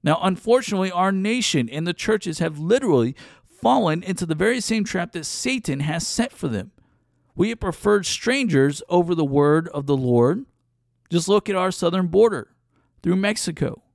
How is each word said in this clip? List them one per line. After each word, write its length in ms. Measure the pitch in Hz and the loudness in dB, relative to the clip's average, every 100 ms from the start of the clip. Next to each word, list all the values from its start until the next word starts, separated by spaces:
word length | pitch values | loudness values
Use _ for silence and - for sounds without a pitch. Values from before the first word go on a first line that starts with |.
Now, 160 | - 160 | 0 0
unfortunately, 680 | 185 180 220 247 220 196 190 | 0 -2 2 2 2 -2 -2
our 200 | 175 190 | 0 0
nation 560 | 196 202 247 - 147 117 | 0 0 -2 0 0 -2
and 180 | 139 170 | -4 -6
the 60 | 170 | -4
churches 420 | - 214 185 156 | -2 -2 -2 -4
have 220 | 165 151 | -4 -4
literally 560 | 165 240 262 139 117 135 - - | 0 0 4 2 2 -4 -20 -20
fallen 600 | _ _ - 262 185 156 | _ _ 0 2 2 -2
into 240 | 185 180 170 | -4 -6 -4
the 80 | 156 | 0
very 260 | 196 247 | 0 0
same 220 | - 220 | -2 -2
trap 300 | 202 185 175 | -2 -6 -6
that 120 | 170 151 | -8 -10
Satan 540 | - 254 262 - 139 | -6 -4 -4 -4 -4
has 260 | 147 165 - | -4 -4 -6
set 260 | - 240 | -4 -4
for 160 | - 143 | -4 -6
them. 240 | 107 - _ _ _ _ _ _ - | -6 -8 _ _ _ _ _ _ -2
We 140 | 202 | -2
have 120 | 233 | 0
preferred 440 | 196 - 202 208 180 | -6 -2 2 2 0
strangers 760 | - - 269 247 143 139 143 - | -4 0 0 2 4 4 0 0
over 260 | 175 170 170 | 0 2 0
the 100 | 147 | 2
word 440 | 139 147 156 165 | 2 4 4 0
of 180 | 147 139 | -8 -2
the 100 | 139 | 0
Lord. 480 | 127 120 123 190 277 _ _ _ _ _ _ | 2 4 4 2 -6 _ _ _ _ _ _
Just 180 | 170 165 | -2 2
look 220 | 208 208 | 2 2
at 60 | 190 | -2
our 160 | 185 | -2
southern 360 | 180 175 185 180 | 0 0 0 0
border 420 | 180 226 175 101 _ _ _ _ _ | 4 4 2 -10 _ _ _ _ _
through 140 | 170 185 | 0 0
Mexico. 680 | 202 214 - 156 127 - _ | 0 -2 -6 -4 -6 -6 _